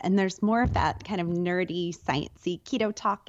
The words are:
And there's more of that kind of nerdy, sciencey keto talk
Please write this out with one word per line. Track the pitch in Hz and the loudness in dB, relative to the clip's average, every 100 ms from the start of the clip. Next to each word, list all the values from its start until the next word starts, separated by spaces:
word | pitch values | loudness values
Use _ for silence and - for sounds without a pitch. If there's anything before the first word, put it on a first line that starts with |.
And | 180 196 | 2 4
there's | 190 - | 2 0
more | 208 233 | 2 2
of | - | 2
that | - 156 - | 2 0 -2
kind | - 190 | -4 -4
of | 170 | 0
nerdy, | 175 175 180 175 175 175 | 0 0 0 0 -2 -4
sciencey | 170 - 139 - - 175 175 | -4 -2 -2 -4 -6 -6 -6
keto | - 254 214 | -4 -2 -2
talk | 214 208 202 | -2 -4 -4